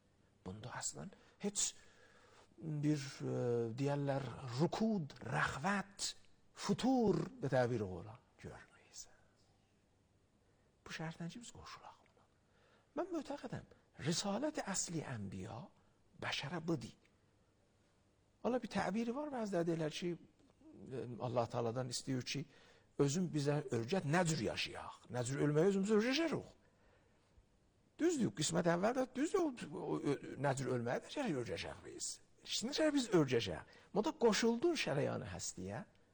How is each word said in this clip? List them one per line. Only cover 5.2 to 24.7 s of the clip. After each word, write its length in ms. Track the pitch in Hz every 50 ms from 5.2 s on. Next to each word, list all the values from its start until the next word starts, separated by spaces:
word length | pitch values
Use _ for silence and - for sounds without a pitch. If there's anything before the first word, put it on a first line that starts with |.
rəğvət, 880 | - - - 147 151 156 156 143 139 190 208 196 - - - - - - - - - - - - - - - -
futur, 680 | - - 208 - - 254 269 247 226 202 180 156 - - - -
bir 180 | - 131 131
təbir 260 | 127 123 117 120 104
ola, 320 | 107 92 90 85 - 107 110 - _ _ _
görməyəsən. 840 | - - 87 - - - - - - - - - - - - - - - _ _ _ _ _ _ _ _ _ _ _ _ _ _ _ _ _ _ _ _ _ _ _ _ _ _ _ _ _ _ _ -
Bu 80 | - -
şərtdən 360 | - 160 160 165 - 175 170
ki, 100 | - 240
biz 120 | 240 - -
qoşulaq 440 | 95 - - - - - - - -
buna. 240 | - _ _ _ _ _ _ _ _ _ _ _ _ _ _ _ _ _ -
Mən 160 | 285 349 381 339
mötəqidəm, 520 | 311 254 - 277 - - 247 156 - - - - - _ _ _ -
risalət 600 | - 147 175 - - 202 196 226 285 302 302 - -
əsli 400 | 196 190 - - - 165 156 -
ənbiya 520 | - 123 110 101 98 95 95 92 87 95 117 180 - _ _ _ _ _ _ _ _ _
bəşərə 460 | - - - - - - 139 180 165
budur. 360 | 160 175 165 131 117 95 - _ _ _ _ _ _ _ _ _ _ _ _ _ _ _ _ _ _ _ _ _ _ _ _ _ _ _ _ _ -
Valla 160 | 208 247 247
bir 120 | - 196
təbiri 420 | - 196 170 175 185 226 233 240 226
var, 180 | 285 302 302
bəziləri 360 | 277 247 220 202 196 170 170 175
deyirlər 260 | 165 165 160 151 156
ki, 160 | - 185 175 170 - - - _ _ - - - _ - - - - 98 - - 101 - 123 120 104
Allah 260 | 110 117 120 123 117
Taaladan 440 | 110 - 120 120 117 113 127 127 123
istəyir 340 | 123 - - - 131 127 120
ki, 200 | - - 139 - - - - - - - - _ _ _ -
özün 300 | 143 143 135 185 180 147
bizə 300 | 143 151 139 143 147 151 147 -
öyrət, 400 | 123 117 113 120 196 190 180 139
nə 160 | 151 185 180
cür 160 | 160 165 127 107
yaşayaq, 640 | 87 76 - - -